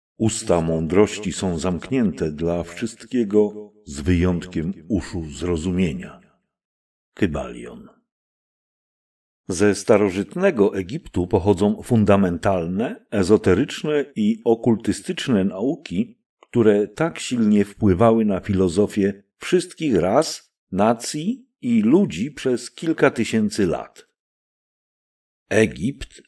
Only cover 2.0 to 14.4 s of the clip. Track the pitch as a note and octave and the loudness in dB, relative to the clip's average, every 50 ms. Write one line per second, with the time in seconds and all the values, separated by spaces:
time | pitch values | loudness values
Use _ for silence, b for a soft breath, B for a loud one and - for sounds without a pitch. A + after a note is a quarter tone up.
2 | A#2+ G2 - - F2 D#2 D2+ D2 D#2+ E2+ E2+ F2 E2+ - - - - A2+ - - | 0 0 0 -2 -4 -4 -4 -4 -2 -2 -2 -2 -4 -8 -10 -8 -8 -8 -8 -10
3 | - - - B2 A#2 G2+ G2 G#2+ G#2 G#2 G#2 - - - _ _ _ - C#2+ C#2 | -14 -6 -2 -2 -2 2 4 4 4 2 0 -8 -18 -18 _ _ _ -16 -12 -6
4 | C#2+ F#2 F#2 E2 F2 F2+ F2+ E2+ - - - F2 D#2 E2+ G2 - D#2 E2+ A2 F#2 | 0 0 2 4 4 2 0 -2 -4 -6 -6 -4 -4 -4 -6 -8 -6 -4 -4 -4
5 | - - - F2+ D#2+ D#2 C#2+ C#2+ E2 F2+ F2+ D#2+ D2+ F#2 F2+ F2 F#2 E2 C#2 B1 | -4 -4 -10 -10 -10 -10 -10 -8 -4 -4 -4 -2 -2 -2 0 0 0 -2 -2 -6
6 | - - - - _ _ _ _ _ _ _ _ _ _ _ _ _ _ _ _ | -12 -14 -18 -20 _ _ _ _ _ _ _ _ _ _ _ _ _ _ _ _
7 | _ _ _ - A2+ F2+ D2+ - - B1 A#1+ A#1+ A#1 A#1+ A#1 - - - _ _ | _ _ _ -4 -2 -2 -2 -4 -8 -10 -12 -14 -14 -16 -16 -18 -20 -20 _ _
8 | _ _ _ _ _ _ _ _ _ _ _ _ _ _ _ _ _ _ _ _ | _ _ _ _ _ _ _ _ _ _ _ _ _ _ _ _ _ _ _ _
9 | _ _ _ _ _ _ _ _ _ - G2 E2+ G2+ G#2 G2 F#2+ - - A2+ G2+ | _ _ _ _ _ _ _ _ _ -6 -2 2 2 2 2 2 2 4 4 4
10 | G#2 G2+ F2 F#2+ G2 - - F3 F#3 G3 E3+ A#2 G2 G2+ - G2 F#2+ E2+ A#2 E3 | 4 2 0 -2 -6 -6 -4 -2 0 0 2 4 2 2 2 -2 -8 -6 -8 -12
11 | - - - F#2+ F2+ F2+ - G2 E2 G2+ G2+ E2+ G2+ G#2 A2 - - - B2 A2 | -12 -8 -4 -4 -4 0 0 0 2 2 2 2 2 0 0 -2 -4 0 2 2
12 | G#2 G2 G2+ G2+ G2 F2+ F2 E2+ - G#2 G2 F#2 E2 E2+ F2+ G2 A#2 D3+ A#3 - | 4 4 4 4 4 2 0 -2 -2 0 0 0 -2 -4 -4 -4 -4 -4 -6 -10
13 | _ - - G#2 F#2+ E2+ G#2+ G#3 - - F2+ F#2 C#3+ - - - - D#3 D3+ D3 | _ -6 -2 0 2 4 4 4 4 4 2 2 2 -2 -4 -8 -4 -2 -2 -2
14 | C3+ - - - G#2+ G#2 A2+ G#2+ | -2 -2 -4 -2 0 0 0 0